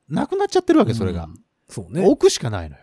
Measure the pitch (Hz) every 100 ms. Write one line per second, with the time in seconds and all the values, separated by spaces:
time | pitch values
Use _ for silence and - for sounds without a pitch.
0 | - 196 294 392 403 370 - 311 - 113
1 | 92 87 80 - _ _ _ - 87 151
2 | 196 294 381 - 120 98 80 -